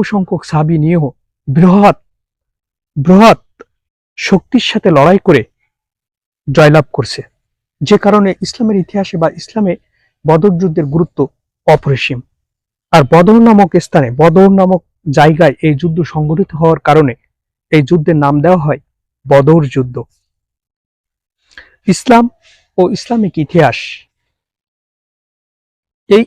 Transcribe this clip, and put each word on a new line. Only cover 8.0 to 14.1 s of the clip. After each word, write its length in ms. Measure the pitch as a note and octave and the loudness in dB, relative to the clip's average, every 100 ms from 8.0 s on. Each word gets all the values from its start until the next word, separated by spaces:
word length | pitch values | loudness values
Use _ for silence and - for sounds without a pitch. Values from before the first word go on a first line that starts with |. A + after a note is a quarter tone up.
| G3+ G#3 G3 - | 2 0 0 -4
ইসলামের 340 | F#3+ - A3 G3 | -10 -6 -4 -2
ইতিহাসে 400 | F3 G3+ F#3+ F3+ | -4 -8 -8 -4
বা 120 | D#3+ | -4
ইসলামে 440 | E3+ - A3 G3 E3+ _ _ _ _ | -6 -10 -4 -4 -4 _ _ _ _
বদর 280 | D#3 D#3+ G#3 E3+ | -2 0 0 0
যুদ্ধের 260 | F#3 D#3+ D3 | -2 -4 -4
গুরুত্ব 320 | D#3+ E3+ - C3+ _ _ _ - | -4 -4 -4 -6 _ _ _ 0
অপরিসীম। 540 | D#3 - C3 - B2 - _ _ _ _ _ _ | 0 0 -4 -6 -10 -14 _ _ _ _ _ _
আর 100 | E3 B2+ | 0 2
বদর 260 | E3 F3+ A3+ | 2 4 4
নামক 300 | A#3 G#3 F#3+ F3+ - | 4 4 2 0 -2
স্থানে, 220 | E3 B2+ | -2 -2